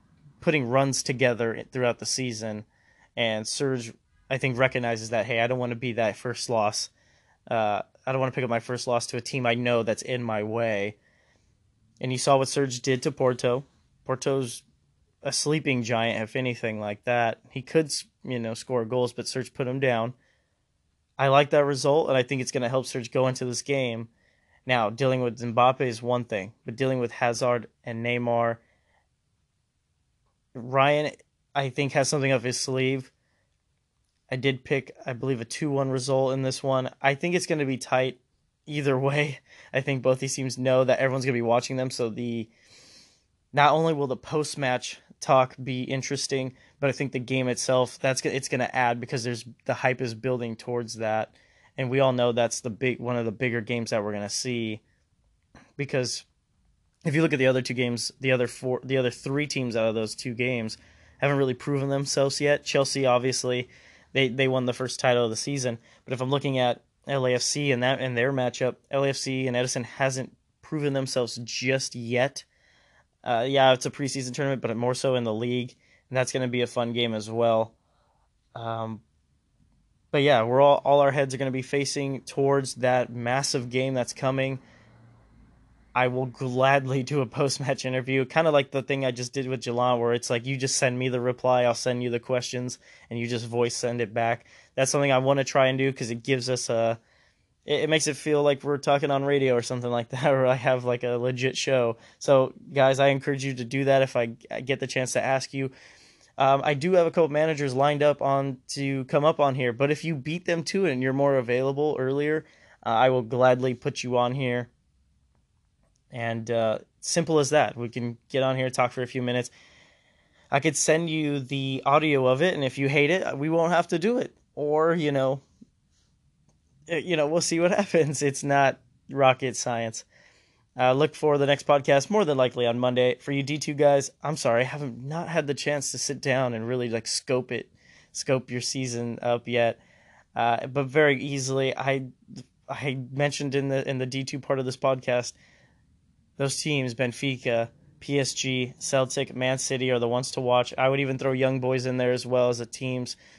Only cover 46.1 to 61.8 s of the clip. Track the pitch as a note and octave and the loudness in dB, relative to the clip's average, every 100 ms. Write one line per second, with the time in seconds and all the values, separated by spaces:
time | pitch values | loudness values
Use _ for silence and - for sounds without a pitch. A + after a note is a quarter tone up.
46.1 | C#3 - C3+ C3 - _ - C#3 - C#3 | -6 -2 -4 -4 -10 _ -2 -2 0 -2
47.1 | C3 A2+ C3 B2+ A#2+ - B2+ B2 - C3+ | -4 -2 0 0 -2 2 2 2 0 -2
48.1 | C3 D3 C3+ - B2+ A#2+ B2+ B2 A#2+ A#2+ | 0 -2 -4 -2 -2 -2 0 0 0 -4
49.1 | C3+ A#2+ A#2 A2+ - - A#2+ C3 B2+ B2 | -6 -4 -8 -10 -14 -6 0 0 0 -4
50.1 | A2+ C3 B2 A#2 A2 - A#2+ A2+ A2 A2 | -4 -4 -4 -4 -8 -6 -6 -6 -6 -2
51.1 | A2 - _ _ _ _ - B2+ C3 C3+ | -2 -4 _ _ _ _ -6 -2 2 4
52.1 | B2 B2 A#2+ A2+ - A#2+ G2+ B2+ A#2 A#2+ | 4 2 2 0 -2 -8 -2 -2 -2 -4
53.1 | A#2+ A2+ G2 B2+ A#2 G#2+ A#2+ A2 A#2 G#2 | -2 -2 -2 -2 -2 -4 -4 -2 -4 -2
54.1 | G2+ G2+ - B2+ A#2+ A2 G#2+ _ _ _ | -6 -6 -6 -4 -4 -4 -8 _ _ _
55.1 | _ _ _ _ - _ - C#3 C3+ A#2+ | _ _ _ _ -20 _ -10 -4 -2 -2
56.1 | - - _ _ _ _ _ _ _ E3 | -6 -12 _ _ _ _ _ _ _ -2
57.1 | D3 D#3+ C#3 C3 C3 B2+ B2 B2 A#2+ - | 2 2 4 4 4 0 -2 -2 -2 -6
58.1 | - C3 B2+ A#2+ - C3 B2+ C3 C3+ B2 | -4 0 2 0 -2 -4 -4 -2 0 0
59.1 | - C3+ C#3 D3 C#3 B2 A2 A2 A2 A2 | -4 -6 -4 -4 -4 -2 0 0 0 -4
60.1 | - B2+ A#2 B2 A#2+ A2 - - _ - | -6 -10 -4 -2 -2 -6 -10 -18 _ -20
61.1 | - C#3 C#3 C3 B2+ - C#3 | -4 0 2 0 0 -2 -2